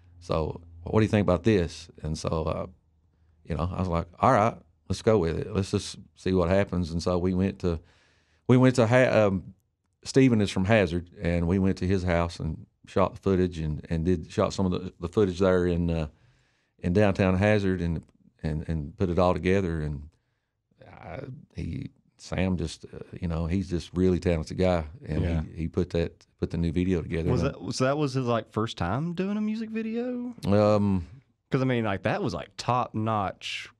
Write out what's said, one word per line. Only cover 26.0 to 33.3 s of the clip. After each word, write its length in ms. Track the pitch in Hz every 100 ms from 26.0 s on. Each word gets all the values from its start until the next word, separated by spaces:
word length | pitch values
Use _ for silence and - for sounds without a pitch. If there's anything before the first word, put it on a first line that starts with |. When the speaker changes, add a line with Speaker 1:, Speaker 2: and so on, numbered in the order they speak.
| 82 - _ _
Speaker 1:
put 100 | 85
the 60 | 85
new 160 | 85
video 300 | 82 92 87
together. 280 | 69 82 80
Speaker 2:
Was 120 | 127
Speaker 1:
And 120 | 135
Speaker 2:
that, 200 | - 90
so 100 | -
that 140 | 131 147
was 160 | 143
his, 120 | 131 120
like, 240 | 117 -
first 260 | 110 113 -
time 340 | 87 120 170
doing 240 | 175 190 214
a 40 |
music 300 | 214 220 220
video? 640 | 220 220 233 254 247 247 - -
Speaker 1:
Um, 600 | 104 104 107 101 92 78 - _ _ _
Speaker 2:
'Cause, 100 | 135
I 40 |
mean, 200 | 131 120
like, 180 | 110 95
that 180 | 110 196
was, 100 | 143
like, 160 | 80 - -
top-notch 1120 | - 123 117 110 110 107 92